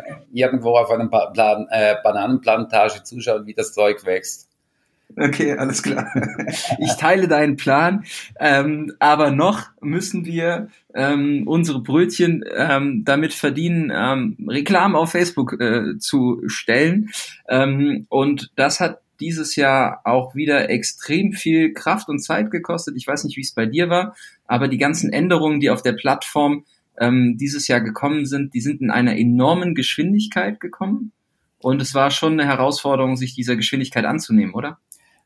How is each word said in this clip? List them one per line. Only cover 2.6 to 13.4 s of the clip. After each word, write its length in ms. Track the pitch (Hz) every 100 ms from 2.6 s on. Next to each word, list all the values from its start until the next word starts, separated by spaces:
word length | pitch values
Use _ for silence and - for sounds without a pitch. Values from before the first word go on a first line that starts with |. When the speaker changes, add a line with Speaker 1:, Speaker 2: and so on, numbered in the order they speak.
| 113 110 107 104
Speaker 2:
zuschauen, 420 | - 120 113 110 104
wie 80 |
das 180 | 107 107
Zeug 320 | - 104 101
wächst. 460 | 98 92 - - _ _ _ _ _ _ _ -
Speaker 1:
Okay, 380 | 143 139 147
alles 280 | - 135 -
klar. 300 | 143 127 -
<laughs> 320 | 127 135 - - - - 120
Ich 140 | 151 151
teile 300 | 156 190 185
deinen 300 | 151 151 143
Plan, 480 | - 139 170 196 208 - - -
ähm, 540 | 151 139 143 151 147 -
aber 320 | 147 151 147
noch 380 | 135 175 214 - _
müssen 460 | 143 165 190 175 170
wir, 420 | 170 165 170 214 _ _
ähm, 500 | - 139 143 143 143 -
unsere 340 | 160 165 135
Brötchen, 640 | 120 147 175 - 175 160 -
ähm, 480 | - 151 139 143 123 113
damit 260 | 139 156
verdienen, 580 | -